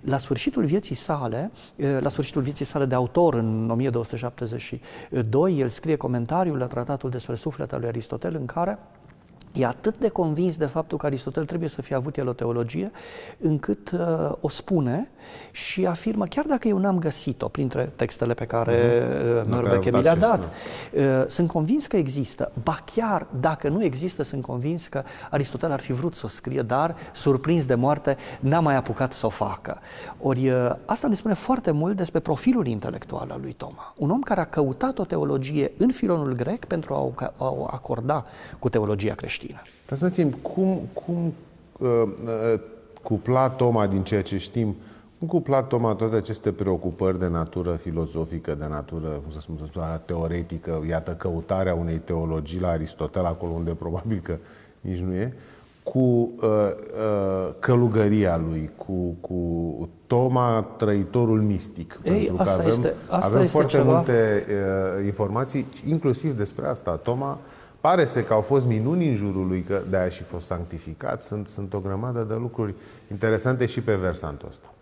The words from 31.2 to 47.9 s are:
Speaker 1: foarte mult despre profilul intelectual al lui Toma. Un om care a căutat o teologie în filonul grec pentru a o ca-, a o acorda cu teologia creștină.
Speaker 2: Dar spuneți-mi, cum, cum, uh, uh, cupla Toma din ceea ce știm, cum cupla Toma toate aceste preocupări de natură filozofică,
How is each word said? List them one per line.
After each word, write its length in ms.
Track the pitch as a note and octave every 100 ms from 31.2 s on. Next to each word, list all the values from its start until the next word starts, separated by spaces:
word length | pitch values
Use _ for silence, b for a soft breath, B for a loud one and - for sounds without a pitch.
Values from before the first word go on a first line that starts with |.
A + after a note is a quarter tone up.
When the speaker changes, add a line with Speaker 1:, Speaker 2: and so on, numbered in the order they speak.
| A3
Speaker 1:
foarte 380 | G3 - B3+ -
mult 240 | D3 E3 G3
despre 240 | E3 E3
profilul 480 | - D3 - B3+ C#3
intelectual 640 | A2 - - - - -
al 80 | -
lui 120 | C2+
Toma. 400 | - - - - -
Un 120 | C#3+
om 120 | A#3
care 180 | C#4 G3
a 60 | D#3+
căutat 540 | - C#3+ B2+ C4 C4
o 60 | F#3+
teologie 680 | E3+ D3 C#3 C3 D3+ C3+ -
în 140 | A#3+
filonul 420 | B3+ G#3+ E3+ C#3
grec 320 | B2+ B2 A3+ -
pentru 280 | E3+ D3+
a 60 | C#3
o 80 | C3
ca-, 260 | B2 - -
a 120 | C3
o 160 | C3+ C#3
acorda 560 | B2 - A#2 A#2+ D3 - B B B
cu 100 | B2
teologia 440 | A2+ G#2+ G#2 G#2
creștină. 300 | G#2 - - - - - - -
Speaker 2:
Dar 100 | C#3
spuneți-mi, 380 | F3+ F3+ D#3 B2+
cum, 380 | - - F#3+ F#3+ -
cum, 400 | - - F3 E3+ - - - - -
uh, 80 | B2+ A#2 A2 F#2+
uh, 360 | A#2 A2+ A2+ A2 - - - -
cupla 460 | - G#2+ - B2+ C3
Toma 380 | C3 B2 A#2 G2+
din 160 | F#2+
ceea 180 | F#2 G#2+
ce 160 | F#2+ G2
știm, 380 | - A#2+ A2 F#2+ B B B _
cum 80 | E3
cupla 340 | F3 - C3+
Toma 320 | C3 B2 A#2
toate 220 | G2+ A2+ A2
aceste 360 | G2 G#2+ -
preocupări 680 | F#2 F#2+ F2 F#2 E2+ F#2+ F2+
de 80 | F#2
natură 440 | E2+ E2 - F2
filozofică, 840 | E2 -